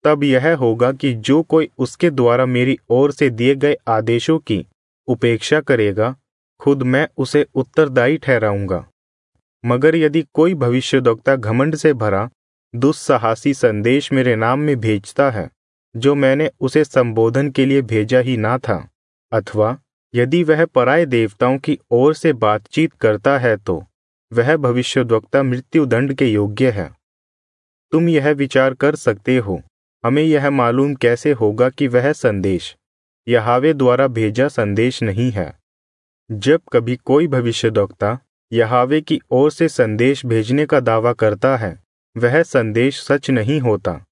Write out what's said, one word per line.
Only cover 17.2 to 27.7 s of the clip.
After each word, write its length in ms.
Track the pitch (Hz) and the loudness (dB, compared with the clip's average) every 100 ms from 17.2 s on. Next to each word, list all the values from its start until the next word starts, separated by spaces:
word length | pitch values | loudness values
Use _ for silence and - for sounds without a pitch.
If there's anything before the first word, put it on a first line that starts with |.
| 113 127 143 | 0 0 -2
के 140 | 131 135 | 0 2
लिए 160 | 139 | 0
भेजा 380 | 117 110 107 127 | 0 -2 0 0
ही 180 | 123 120 | 0 -2
ना 200 | 107 127 | -2 -4
था, 320 | - 90 - _ _ _ _ | -4 -6 -8 _ _ _ _
अथवा 500 | 113 101 107 107 131 _ _ _ 120 | -6 -4 -2 -2 -2 _ _ _ -2
यदि 280 | 123 170 | 0 0
वह 220 | 160 156 165 | 2 2 2
पराये 400 | 131 123 156 156 | 0 2 2 2
देवताओं 520 | 120 110 - 123 135 | 0 -2 0 0 0
की 220 | 151 139 _ | -4 -6 _
ओर 220 | 120 139 | 2 2
से 200 | 156 165 | 2 -2
बातचीत 600 | 127 110 107 _ - 156 | 0 0 0 _ -2 -2
करता 440 | _ 110 107 139 139 | _ 0 0 0 0
है, 200 | 120 104 | 0 -2
तो 280 | - 82 - _ _ _ _ | -4 -6 -8 _ _ _ _
वह 240 | 117 120 160 | -2 0 0
भविष्यद्वक्ता 840 | 131 123 123 135 120 113 - 139 | 0 -2 -2 -2 0 -2 0 0
मृत्युदंड 680 | 135 123 - 165 139 117 139 | 0 -4 -2 0 2 0 0
के 140 | 135 131 | 0 0
योग्य 440 | 107 104 104 127 | 2 -2 0 0
है। 240 | 101 80 - _ _ _ _ _ _ _ | 0 -8 -14 _ _ _ _ _ _ _